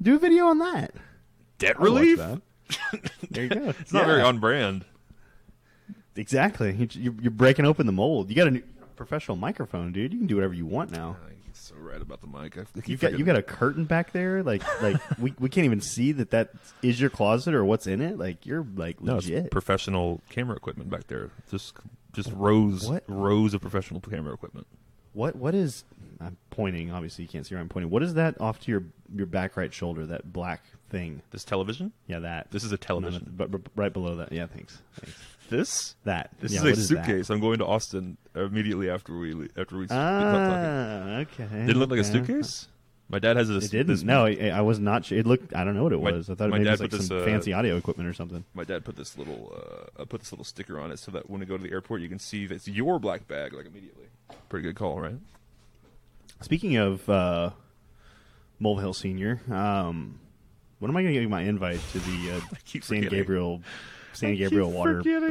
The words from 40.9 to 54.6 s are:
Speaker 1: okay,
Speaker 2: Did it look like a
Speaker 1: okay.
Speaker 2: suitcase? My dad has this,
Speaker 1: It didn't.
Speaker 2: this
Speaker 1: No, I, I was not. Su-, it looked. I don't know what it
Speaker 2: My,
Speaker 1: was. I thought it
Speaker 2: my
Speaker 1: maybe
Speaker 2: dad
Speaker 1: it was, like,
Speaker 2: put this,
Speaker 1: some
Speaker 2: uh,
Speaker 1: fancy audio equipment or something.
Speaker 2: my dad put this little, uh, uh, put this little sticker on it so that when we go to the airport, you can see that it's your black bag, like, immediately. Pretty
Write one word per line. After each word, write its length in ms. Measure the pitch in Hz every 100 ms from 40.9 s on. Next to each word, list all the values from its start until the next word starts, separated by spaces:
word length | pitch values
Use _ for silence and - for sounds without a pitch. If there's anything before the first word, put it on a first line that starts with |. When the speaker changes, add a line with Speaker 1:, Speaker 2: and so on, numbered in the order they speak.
| 104 95 113 151 -
Speaker 1:
okay, 220 | 107 107 120
Speaker 2:
Did 40 |
it 60 | 123
look 140 | 131
like 80 | 123
a 40 |
Speaker 1:
okay. 100 | 101
Speaker 2:
suitcase? 560 | 117 127 277 - - - _ _ _ -
My 60 | 98
dad 180 | 110 117
has 100 | 110
this, 180 | 98 101
Speaker 1:
It 40 |
didn't. 140 | 110 160
Speaker 2:
this 140 | 95
Speaker 1:
No, 220 | 98 131
I, 260 | 110 104 104
I 80 | 92
was 160 | 107 107
not. 240 | 101 110
Su-, 120 | - 101
it 100 | 113
looked. 280 | 127 -
I 80 | 85
don't 100 | 95 101
know 60 |
what 80 | 160
it 80 | 80
Speaker 2:
My, 100 | 98
Speaker 1:
was. 180 | 85 92
I 40 |
thought 120 | 92 107
it 20 |
Speaker 2:
my 60 | 104
Speaker 1:
maybe 60 |
Speaker 2:
dad 60 | 104
Speaker 1:
it 20 |
was, 80 | 104
like, 100 | 101
Speaker 2:
put 60 | 101
this, 60 | 92
Speaker 1:
some 100 | 92
Speaker 2:
uh, 60 |
Speaker 1:
fancy 280 | 90 107 101
audio 240 | 92 117 87
equipment 320 | - 85 87
or 60 |
something. 280 | 87 87 87 -
Speaker 2:
my 100 | 92
dad 200 | 85 87 87
put 100 | 71
this 220 | 67 -
little, 340 | 71 64 52
uh, 460 | 50 50 50 50 -
uh, 20 | 73
put 140 | -
this 120 | -
little 140 | - -
sticker 340 | - 98 76
on 100 | 78
it 80 | 69
so 120 | -
that 160 | 92 -
when 100 | 98
we 60 | 92
go 120 | 95
to 40 |
the 80 | 90
airport, 300 | 92 - 110
you 80 | 85
can 100 | 95
see 280 | - 104 98
that 80 | 90
it's 100 | -
your 300 | 101 143 175
black 300 | 101 85 -
bag, 240 | 73 69
like, 140 | 69 80
immediately. 400 | 98 95 - - _ - - -
Pretty 140 | 92